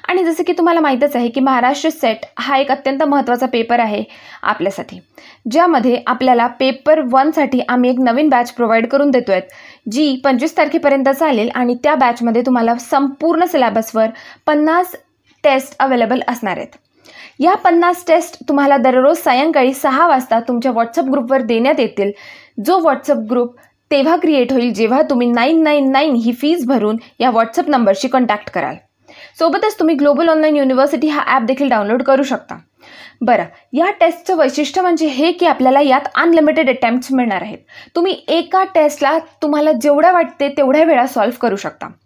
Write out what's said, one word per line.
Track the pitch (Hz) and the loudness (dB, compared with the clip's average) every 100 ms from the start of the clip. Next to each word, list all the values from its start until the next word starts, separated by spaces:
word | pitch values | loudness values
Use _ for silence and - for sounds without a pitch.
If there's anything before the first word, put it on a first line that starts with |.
| - | -4
आणि | 370 | 0
जसं | 339 320 339 | 0 -2 -2
की | |
तुम्हाला | 359 339 339 | 0 2 2
माहीतच | 302 254 285 240 | 0 0 0 0
आहे | 240 | -2
की | 262 | 0
महाराष्ट्र | 262 254 247 285 320 | 0 2 0 0 -4
सेट | 311 240 220 - - | -2 -2 -4 -10 -10
हा | 254 269 | -2 -2
एक | 277 | 0
अत्यंत | 277 269 277 | -2 -4 -2
महत्त्वाचा | 302 277 233 240 254 | 0 0 0 -2 -2
पेपर | 240 233 240 | -2 0 0
आहे | 220 208 220 - - - | 0 -4 -8 -14 -20 -8
आपल्यासाठी, | - 214 196 185 - 180 - - - - 226 | -6 -4 -6 -8 -12 -18 -20 -20 -20 -14 -2
ज्यामध्ये | 294 349 277 247 240 - | 2 4 2 2 0 -2
आपल्याला | 247 254 247 240 | -2 2 2 0
पेपर | 240 262 262 294 311 254 | 0 -2 0 0 0 2
वनसाठी | 262 294 311 269 254 - | 0 2 0 0 -2 0
आम्ही | 247 247 | 0 0
एक | 254 | 0
नवीन | 247 240 311 | 0 2 2
बॅच | 247 247 | 2 0
प्रोव्हाइड | - 226 226 233 | -2 0 0 0
करून | 277 285 | 0 2
देतोय, | 247 240 185 185 - - - 214 | 0 0 -2 -4 -16 -20 -18 -6
जी | 240 302 254 | -2 -2 0
पंचवीस | 277 247 320 - | 0 0 -2 -2
तारखेपर्यंत | 294 320 285 277 262 | -2 0 0 0 0
चालेल | 277 320 226 233 - | 0 0 0 -2 -2
आणि | 247 247 | -2 0
त्या | 294 302 | 0 2
बॅचमध्ये | 240 240 233 226 254 | 0 0 -2 0 0
तुम्हाला | 247 226 240 | 0 0 -2
संपूर्ण | - 285 277 - 320 330 359 | -2 -2 -2 -2 -2 0 0
सिलेबसवर | 302 233 220 220 220 220 - - - - | 0 0 0 -2 -2 -2 -4 -20 -8 -2
पन्नास | 302 302 349 349 - _ _ _ _ | 0 2 0 -2 -8 _ _ _ _
टेस्ट | 294 269 262 - | 0 0 -2 -2
अव्हेलेबल | 262 254 220 254 - | 0 2 0 -2 -4
असणार | 240 196 170 | -6 -6 -8
आहेत. | - - _ _ - - - - | -10 -18 _ _ -20 -20 -16 -2
या | 330 415 | 0 2
पन्नास | 359 339 349 349 - | 2 2 2 0 0
टेस्ट | 330 330 - - | 0 0 -8 -2
तुम्हाला | 285 277 277 | 0 2 2
दररोज | 254 254 269 330 | 2 4 2 2
सायंकाळी | - 247 311 294 262 | 0 0 2 2 0
सहा | 262 285 269 349 | 0 -2 2 2
वाजता | 262 254 226 | 2 0 -2
तुमच्या | 233 240 254 | -2 -2 -2
WhatsApp | 226 226 339 262 | -2 -2 -2 -2
ग्रुपवर | 269 233 269 | -2 0 -2
देण्यात | 233 226 262 294 | 0 0 0 0
येतील. | 226 - 202 - - - - - 208 | -2 -2 -4 -6 -16 -20 -16 -6 0
जो | 370 | 2
WhatsApp | 320 254 302 240 214 | 2 0 -2 -4 -2
ग्रुप | 247 240 - _ _ - | -2 -2 -8 _ _ -2
तेव्हा | 277 285 339 | 0 2 0
क्रिएट | 330 285 247 | 2 0 0
होईल, | 262 240 | 0 0
जेव्हा | 202 220 262 | 0 0 2
तुम्ही | 311 247 240 | 2 0 0
नाईन | 233 262 330 | 0 2 2
नाईन | 311 294 269 | 2 2 2
नाईन | 269 311 | 2 0
ही | 240 226 | 0 -2
फीस | 240 294 349 247 | -2 -2 0 0
भरून | 247 214 226 - - | 0 0 -4 -8 -4
या | 247 | 0
WhatsApp | 226 233 339 294 | 0 0 -2 0
नंबरशी | 269 202 190 254 | 2 2 0 0
कॉन्टॅक्ट | 262 226 208 - | 0 0 -2 -6
कराल. | 175 131 160 _ _ _ - - - | -6 -6 -10 _ _ _ -20 -16 -2
सोबतच | 330 381 427 415 | 0 0 -2 0
तुम्ही | 320 277 | 0 2
ग्लोबल | 285 277 339 | 2 2 2
ऑनलाइन | 311 311 294 | 2 2 2
युनिव्हर्सिटी | 269 262 285 294 302 | 2 2 0 0 -2
हा | 294 | 0
ॲप | - 262 | 0 0
देखील | 226 262 277 | 0 -2 0
डाउनलोड | 220 202 240 | 0 0 -2
करू | 277 262 | 2 0
शकता. | 262 240 - - _ _ - - - - | 0 -6 -8 -20 _ _ -20 -20 -20 -6
बरं, | 208 151 165 - _ | 0 0 -2 -12 _
या | 269 370 | -2 0
टेस्टचं | 403 339 339 - 339 | 0 0 0 -2 0
वैशिष्ट्य | 269 277 294 370 | 0 -2 -4 -2
म्हणजे | 359 320 311 | 0 0 -2
हे | 254 330 | 0 -2
की | 339 339 | 0 0
आपल्याला | 262 262 277 | 2 2 2
यात | 285 262 285 - | 2 2 0 0
अनलिमिटेड | 339 330 302 311 269 | 2 4 4 2 0
अटेम्प्ट्स | 247 233 247 247 | 0 -2 -2 -2
मिळणार | 262 233 185 | -2 -2 -4
आहेत. | 208 - _ - - 349 | -8 -14 _ -20 -8 -2
तुम्ही | 370 - - | -2 -2 -2
एका | 330 339 381 | -2 0 -2
टेस्टला | 381 330 302 294 277 320 320 _ | 0 0 0 0 -2 -2 -4 _
तुम्हाला | 302 294 311 | -2 0 0
जेवढ्या | 302 294 285 339 | 2 2 4 4
वाटते | 359 - - 285 | 4 0 -4 -4
तेवढ्या | 285 262 294 | 0 2 2
वेळा | 330 262 247 | 4 2 0
सॉल्व्ह | 240 214 240 | 0 -2 -2
करू | 240 196 | -4 -4
शकता. | 151 - - - | -8 -12 -16 -16